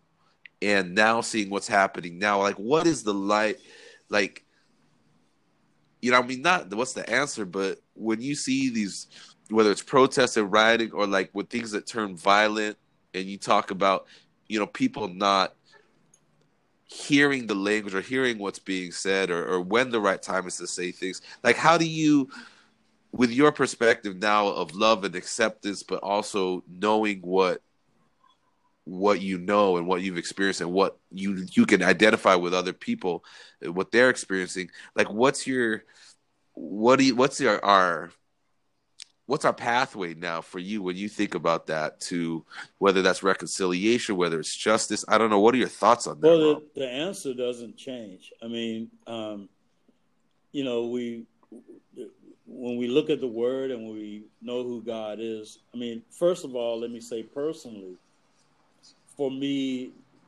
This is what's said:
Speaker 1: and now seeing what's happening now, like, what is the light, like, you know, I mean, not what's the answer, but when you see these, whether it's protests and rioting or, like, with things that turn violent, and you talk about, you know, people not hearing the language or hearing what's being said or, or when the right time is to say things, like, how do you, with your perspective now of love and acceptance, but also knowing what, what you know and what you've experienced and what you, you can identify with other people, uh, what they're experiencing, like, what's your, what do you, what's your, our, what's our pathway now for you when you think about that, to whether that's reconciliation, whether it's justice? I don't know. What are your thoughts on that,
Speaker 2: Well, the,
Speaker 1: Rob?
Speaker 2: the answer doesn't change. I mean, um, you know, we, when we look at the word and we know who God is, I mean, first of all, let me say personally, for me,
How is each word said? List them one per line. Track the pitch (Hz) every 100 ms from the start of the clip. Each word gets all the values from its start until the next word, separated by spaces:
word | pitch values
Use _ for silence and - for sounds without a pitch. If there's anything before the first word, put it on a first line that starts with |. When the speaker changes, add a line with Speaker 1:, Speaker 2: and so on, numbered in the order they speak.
| _ _ _ _ - _
Speaker 1:
and | 101 101 90
now | 92 110 117
seeing | 117 113 98
what's | 98 -
happening | 104 98 - 85 87
now, | 104 101
like, | 101 98
what | 110 160 165
is | 143
the | 110
light, | 101 98 104 107 98 - - - - _
like, | 104 98 - _ _ _ _ _ _ _ _ _ _ _ _ _ _ _ _
you | 120
know, | 123
I | 123
mean, | 127
not | 165 180 92
what's | 104 127
the | 104 85
answer, | 120 143 -
but | 95 95 95 - _
when | - 110 110
you | 135
see | 143 - 135 131
these, | 113 98 87 - - - _ -
whether | 110 107
it's | 95
protests | - 139 135 139 123 113
and | 101
rioting | 107 110 117 113
or, | 95 101
like, | 98 92
with | 98 95
things | 120 113
that | 104 -
turn | 117 104 87
violent, | 98 101 107 107 107 - _ _ _
and | 95
you | 95 98
talk | - 104 -
about, | 95 98 95 - - _ _ -
you | 107
know, | 101
people | - 127 - 101
not | 90 101 98 92 - _ _ _ _ _ _ _ _ _ _ _ _ _
hearing | - - 143 143 135 110
the |
language | 98 101 107 101
or | 95
hearing | 95 131 127 110
what's | 98 -
being | - 92 90
said | - 95 98 92
or, | 85 80
or | 90
when | 90 113 127
the | 117
right | 101 90
time | - 92 90
is | -
to | 87
say | - 90
things, | - 95 - - -
like, | 120 120
how | 156 165
do | 165
you, | 160 151 147 131 - - _ _ _ _ _ _
with | - 123
your | 120 151
perspective | 147 131 - 117 113 104 92
now | 107 107 101
of | - 85
love | 90 110 110
and | 95
acceptance, | 90 - - 110 - 101 92
but | - 92
also | 98 101 104 104 92 90 -
knowing | 90 104 107 107 98
what, | 87 95 92 - - _ _ _ _ _ _ _ _ _ _ _
what | - 90 101 95
you | 95 92
know | 90 104 101 87
and | 87
what | 90
you've | 95 87
experienced | - - 98 87
and | 82
what | 92 95 - _
you, | 92 98 92 92
you | 120 117
can | 98
identify | 90 90 107 113 104
with | 92 87
other | 90 90
people, | - - 113 92 85 - - - _ -
uh, |
what | 90 95
they're | 117 127
experiencing, | 120 - 95 90 92 90 - -
like, | 107 104
what's | 104 131 - -
your, | 127 117 107 - _ - _ _ _ _
what | - - 101 113 131
do |
you, | 135
what's | 117 139 -
your, | 127 101
our, | 101 98 90 80 85 - _ _ _ _ _ _ _ - - _ -
what's | 151
our | 139
pathway | - 120 120 131 107 85
now | 80 87 82
for | - 92
you | 92 107
when | 90 90
you | 104
think | - 101
about | 90 82 82 -
that, | 78 78 -
to | - 87 82 82 - - - _
whether | 98 95
that's | 92 90
reconciliation, | 95 92 82 - 92 90 107 120 - 92
whether | 87 82
it's | 78 -
justice? | 107 110 - 107 -
I | 107
don't | 110
know. | 101
What | 110
are | 127
your | 95
thoughts | - 104 120 -
on | 147
that, | 156
Speaker 2:
Well, | 165
the, | 151
Speaker 1:
Rob? | 147 -
Speaker 2:
the | 151 131
answer | 131 180 190 139
doesn't | 123 123 120 113 -
change. | 135 123 104 90 - -
I | 117
mean, | 117 113 110 113 _ -
um, | 117 107 104 95 _ _ _ _ _ _ _ _ _ _
you | 147
know, | 135 120 120
we, | 123 120 117 - _ _ 113 - 95 _ - 104 _ - _ -
when | 131 120 120
we | 120
look | 139 156
at | 135
the | 127
word | 113 120 135 135
and | 120 110
we | 107 107 104 107 _
know | 117 123
who | 123 120
God | 110 113 107 104
is, | 113 110 107 - _
I | 120
mean, | 120 117 -
first | - 175 175 139
of |
all, | 123 117 117
let | 117
me | 117
say | 113 113
personally, | 110 139 151 160 123 107 92 92 _ _ _ _ _ _ _ _ _ _ _ -
for | 135
me, | 131 139 139 135 127 127 - _ _